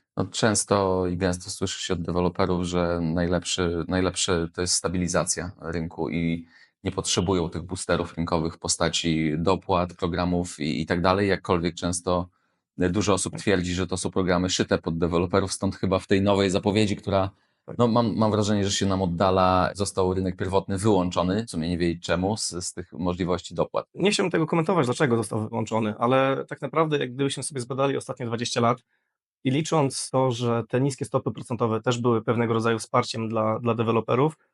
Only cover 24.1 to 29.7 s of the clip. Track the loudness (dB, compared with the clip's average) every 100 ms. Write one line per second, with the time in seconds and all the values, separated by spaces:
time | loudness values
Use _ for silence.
24.1 | 0 0 0 0 0 0 2 2 2 2
25.1 | 2 0 -4 -4 -6 -2 -2 -2 0 2
26.1 | 4 2 0 -4 -10 -4 0 0 0 -2
27.1 | -2 -4 -4 -8 -8 -6 -2 0 -2 -6
28.1 | -8 -6 -4 -2 2 2 2 _ _ _
29.1 | _ _ _ -2 0 2